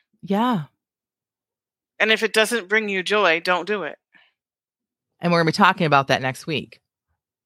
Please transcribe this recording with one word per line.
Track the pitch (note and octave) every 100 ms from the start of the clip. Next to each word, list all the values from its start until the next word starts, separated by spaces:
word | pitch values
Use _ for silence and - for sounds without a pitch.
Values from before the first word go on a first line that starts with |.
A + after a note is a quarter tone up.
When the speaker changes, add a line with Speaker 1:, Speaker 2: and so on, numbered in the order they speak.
| _ _
Speaker 1:
Yeah. | E3+ G3+ B3 G3+ C#3+ _ _ _ _ _ _ _ _ _ _ _ _ -
Speaker 2:
And | G#3
if | A3
it | G#3+
doesn't | A3 G#3+ A#3 F3+
bring | G#3+ G#3
you | G3
joy, | F3 G#3 F#3 E3
don't | F3 F3+ F3
do | G#3
it. | D#3 - _ _ _ _ _ _ _ _ _ _ _ -
Speaker 1:
And | F3
we're | E3+
gonna | D#3+
be |
talking | F3 F#3 F#3 D#3+
about | C#3+ C3+
that | B2
next | C3 B2+ -
week, | C#3 - - _ _ _ _ _ _